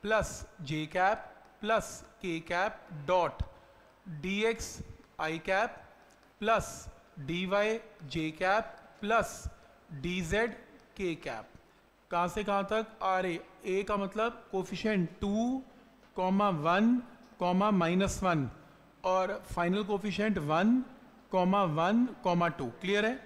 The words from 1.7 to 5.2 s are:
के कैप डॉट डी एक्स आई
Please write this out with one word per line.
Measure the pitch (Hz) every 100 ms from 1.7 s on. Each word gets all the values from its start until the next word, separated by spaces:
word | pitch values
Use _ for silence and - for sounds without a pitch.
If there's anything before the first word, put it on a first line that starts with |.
| 220 - - - -
के | 190 165 165
कैप | 175 202 208 - 160 143
डॉट | 180 160 - - - - - - _ - 151
डी | 185 202 220
एक्स | 226 - - - - -
आई | -